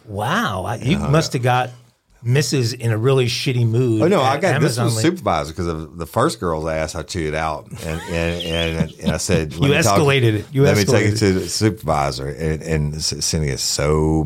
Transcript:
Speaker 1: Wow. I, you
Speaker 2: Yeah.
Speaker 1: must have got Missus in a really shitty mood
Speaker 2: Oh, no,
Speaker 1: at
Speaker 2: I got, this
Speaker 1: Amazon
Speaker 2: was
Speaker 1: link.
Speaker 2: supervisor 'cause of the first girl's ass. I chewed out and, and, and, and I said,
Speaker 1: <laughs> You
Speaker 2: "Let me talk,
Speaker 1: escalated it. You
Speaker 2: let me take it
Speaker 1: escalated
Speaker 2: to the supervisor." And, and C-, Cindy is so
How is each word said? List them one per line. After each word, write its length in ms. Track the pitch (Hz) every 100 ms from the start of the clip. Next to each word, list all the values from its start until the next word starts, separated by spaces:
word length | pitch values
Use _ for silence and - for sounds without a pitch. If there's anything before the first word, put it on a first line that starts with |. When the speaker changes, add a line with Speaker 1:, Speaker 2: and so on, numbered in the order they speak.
Speaker 1:
Wow. 600 | 113 101 117 196 202 92
I, 120 | 92 120
you 220 | 120 143
Speaker 2:
Yeah. 100 | 151
Speaker 1:
must 240 | 151 160
have 100 | 139
got 280 | 123 123 123 - _ _ _ _
Missus 500 | 120 131 147 143 117
in 180 | 123 117
a 40 | 110
really 280 | 123 135 120
shitty 400 | - 143 123 117
mood 340 | 113 127 110
Speaker 2:
Oh, 60 | 160
no, 120 | 196
Speaker 1:
at 120 | 131
Speaker 2:
I 20 | 147
got, 200 | 185 147
this 180 | 156 120
Speaker 1:
Amazon 60 | 117
Speaker 2:
was 80 | 113
Speaker 1:
link. 80 | 151
Speaker 2:
supervisor 460 | 185 104 82 73
'cause 140 | 80 85
of 300 | 80 78 82
the 80 | 82
first 340 | 117 147 -
girl's 260 | 90 80 80
ass. 280 | 80 78
I 80 | 85
chewed 320 | 78 90 76
out 340 | 78 80 73 - -
and, 160 | 82 80 -
and, 320 | 85 85 85
and, 480 | 85 82 82 80 80 -
and 120 | -
I 40 | 78
said, 340 | - 85 78
Speaker 1:
<laughs> 20 |
You 60 | 78
Speaker 2:
"Let 100 | 139 143
me 40 |
talk, 160 | 160 175
Speaker 1:
escalated 340 | 143 139 120
it. 120 | 104 -
You 100 | 135
Speaker 2:
let 140 | 143 147
me 80 |
take 220 | 190 117 104
it 80 |
Speaker 1:
escalated 40 | 104
Speaker 2:
to 140 | 104
the 140 | 92 87
supervisor." 800 | - 107 92 78 76 69 65 69
And, 340 | 67 78 78
and 400 | 80 78 73 78
C-, 160 | 76 76
Cindy 280 | - 82 76
is 120 | 62
so 600 | - - 71 78 78 78